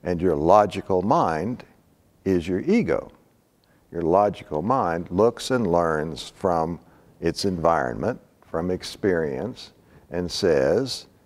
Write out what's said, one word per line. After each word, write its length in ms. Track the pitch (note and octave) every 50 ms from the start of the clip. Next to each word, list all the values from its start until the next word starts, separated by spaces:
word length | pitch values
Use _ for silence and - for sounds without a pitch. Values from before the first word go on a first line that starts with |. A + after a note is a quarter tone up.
| -
And 180 | F2 F2+ E2
your 140 | E2+ F#2 D#2+
logical 640 | D2 D2+ E2 F#2+ G#2+ G#2 G2 F2 F#2+ - - G2 F#2
mind 600 | F2+ G#2 C#3 E3+ C#3+ F#2 D#2 D#2 E2+ A3+ B3 - - - _ _ _ _ _ _ _ _ _ _ _
is 220 | F#2+ F#2+ F2 D#2+
your 140 | F2+ F#2 F#2+
ego. 500 | A2+ E3 G3+ A#3+ E3+ F#2 C#2+ - - - - _ _ _ _ _ _ _ _ _ _ _ _ _ _ _
Your 100 | - E2+
logical 600 | E2+ D#2+ E2+ G2 G#2 G#2 E2+ - - - D#2 D2+
mind 480 | D#2+ G#2+ C3 C3+ A2 F2 E2 E2+ F2 -
looks 420 | F2+ F#2 G#2+ A#2+ A#2 - - -
and 200 | C3 B2+ A#2 F2
learns 600 | E2+ E2+ F2 E2 D#2+ D2+ D2+ E2 D2+ - - - -
from 440 | - - F#2+ F2 E2 D#2+ E2+ E2+ E2+ _ _ _ _ _ _ _ _
its 240 | E2 E2 D#2+ - -
environment, 720 | G2+ F#2 E2+ D#2+ E2 E2 D#2 C2+ B1 A#1 A1 C#2+ G#2 C3 - _ _ _ _
from 280 | _ _ - E2 E2+ F2+
experience, 1040 | F2+ F2 - - - - - G#2 F2+ E2+ D#2+ D2 C2 B1+ D#2+ A2+ - - - - _ _ _ _ _ - _ _
and 180 | - F2 F2+ F2
says 800 | - - - F2+ D#2+ C#2 C2 C#2 E2 G#2+ C#3 B2 - - - _ _ _ _